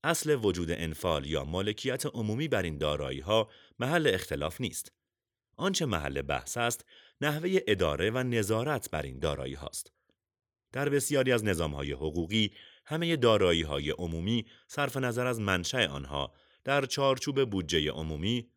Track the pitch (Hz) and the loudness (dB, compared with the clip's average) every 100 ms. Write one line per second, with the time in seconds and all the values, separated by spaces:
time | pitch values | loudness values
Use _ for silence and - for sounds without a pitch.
0 | 151 165 151 143 107 90 82 82 82 76 | 0 0 2 2 4 2 -2 -2 -4 -2
1 | 90 78 69 76 69 87 101 107 131 127 | 0 0 0 -4 -2 -4 -4 -4 -4 -4
2 | 147 120 107 113 156 120 90 73 76 73 | -4 -4 -2 -2 0 0 -2 -2 0 0
3 | 69 67 95 110 107 - - - 123 170 | -4 -6 0 2 2 -8 -20 -6 0 2
4 | 151 95 - 71 73 - 127 - - _ | 2 2 -2 -4 -4 -4 -6 -6 -12 _
5 | _ _ _ _ _ - 185 185 147 85 | _ _ _ _ _ -6 -2 0 0 0
6 | 73 69 71 69 - 120 120 120 - - | -2 -4 -2 -4 -4 -2 -2 -2 -10 -20
7 | - _ 143 151 180 185 - 98 82 71 | -20 _ -2 -2 0 0 2 2 2 2
8 | 98 123 127 117 101 110 131 139 - 78 | 0 0 0 0 2 0 0 -2 -2 -6
9 | 69 65 78 67 65 69 71 - - _ | -6 -2 -2 -2 -6 -8 -10 -10 -12 _
10 | _ _ _ _ _ _ _ 127 143 143 | _ _ _ _ _ _ _ -4 2 2
11 | - 143 131 120 107 82 80 71 71 65 | 2 2 4 4 4 2 0 -2 -4 -2
12 | 78 80 85 110 104 - - _ - 156 | -2 -2 0 2 2 -2 -20 _ -6 -4
13 | 170 160 120 107 92 85 80 71 73 - | 0 4 6 6 6 4 2 -2 -2 -4
14 | 87 82 90 117 104 - _ - 143 135 | -4 -2 0 -2 -4 -16 _ -4 -2 -2
15 | 127 117 123 117 101 92 85 127 95 71 | -2 0 -2 0 2 2 2 0 0 -2
16 | 69 71 69 _ _ _ - 143 131 - | -6 -4 -6 _ _ _ 0 0 2 2
17 | 139 127 - 135 127 98 78 82 73 65 | 2 2 0 0 0 0 2 0 0 -2
18 | 78 76 95 120 113 | -4 -2 -2 -2 -6